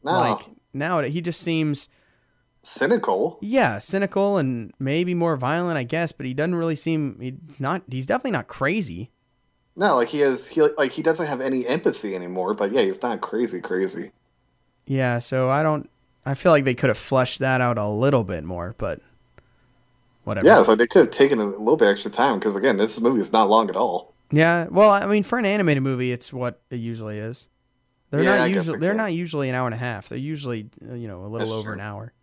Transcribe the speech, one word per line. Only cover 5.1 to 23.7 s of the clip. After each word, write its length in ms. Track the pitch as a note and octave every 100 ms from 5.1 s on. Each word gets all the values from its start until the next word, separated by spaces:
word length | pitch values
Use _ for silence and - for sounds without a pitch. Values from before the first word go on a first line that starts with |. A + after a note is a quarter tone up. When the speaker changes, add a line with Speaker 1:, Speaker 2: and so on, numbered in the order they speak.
Speaker 2:
more 240 | F3 E3+ D3
violent, 400 | B2+ E3 F3 D#3+
I 60 |
guess, 280 | A#2+ D#3+ E3+
but 140 | - C3
he 80 |
doesn't 220 | B2+ D#3+ F3
really 180 | E3
seem, 460 | D#3 - D#3+ C#3+ -
he's 400 | B2+ C3+ E3 -
not, 220 | C3+ F3+ -
he's 200 | B2+ C3
definitely 240 | A#3 C4
not 160 | E3+ -
crazy. 640 | - C#3 G#3 D3 E2+ A#2 _ _ _ _ _ _ -
Speaker 1:
No, 200 | G3+ C#3
like, 100 | A#2+
he 120 | D3
has, 260 | C#3+ B2+ -
he, 160 | - D3 -
like, 160 | C#3
he 120 | C#3+
doesn't 240 | D#3 D#3+ D#3
have 140 | C3
any 260 | C3 C3 A#2+
empathy 480 | C3+ - - G#2+ F#2+
anymore, 400 | F2 F#2 F#2 G#2
but 160 | G2+
yeah, 100 | B2+
he's 220 | G2 F#2
not 180 | B2 G#2
crazy, 400 | - A2 A#2+ F#2
crazy. 480 | - F#2 F#2+ - - _ _ _ _ _ _ _ -
Speaker 2:
Yeah, 320 | C3+ B2+ A#2+
so 280 | - C3 B2+
I 140 | C#3
don't, 260 | D#3 D3+ - _ _ _ -
I 80 |
feel 180 | C#3 F#3
like 120 | D#3 C3+
they 80 |
could 140 | B2 C#3
have 80 | G#2
fleshed 400 | - C3+ B2+ -
that 240 | C3 C3
out 160 | B2 A#2
a 100 | G#2
little 360 | G#2+ C3+ C3+
bit 200 | G2 F2
more, 300 | D#2 F2+ F2 A2+
but 200 | G#2 D2+ _ _ _ _ _ _ _ _ _ _ _ _
whatever. 240 | - G2+ C3+
Speaker 1:
Yeah, 100 | G3+
it's 100 | -
like 120 | A2
they 80 | A#2+
could 140 | F#3+ C#3+
have 60 |
taken 260 | - C#3 B2+
a 60 | G#2
little 320 | G2 G#2+ D3+
bit 120 | G#2+
extra 200 | G2+ A2
time, 300 | - B2 G2+
'cause 160 | G#2+ G2+
again, 220 | G2+ G#2
this 220 | A2 -
movie 200 | A#2 B2
is 120 | F#2
not 160 | A2 G2+
long 220 | A2
at 60 | G#2+